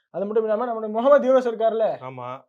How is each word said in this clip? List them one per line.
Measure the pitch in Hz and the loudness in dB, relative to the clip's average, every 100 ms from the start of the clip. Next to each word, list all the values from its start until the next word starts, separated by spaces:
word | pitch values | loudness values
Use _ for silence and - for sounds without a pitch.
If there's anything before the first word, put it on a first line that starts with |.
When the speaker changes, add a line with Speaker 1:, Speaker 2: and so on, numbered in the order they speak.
| _ | _
Speaker 1:
அது | 170 202 | -8 -2
மட்டும் | 220 | -2
இல்லாம | 220 214 247 | 0 -2 -2
நம்மளுடைய | 226 220 | -4 -4
முகமது | 220 269 285 247 | 0 4 6 6
யூனஸ் | 262 247 | 2 2
இருக்காருல்ல, | 220 226 226 208 135 | 0 0 0 -2 -4
Speaker 2:
ஆமா. | 131 127 123 131 | -10 -12 -12 -12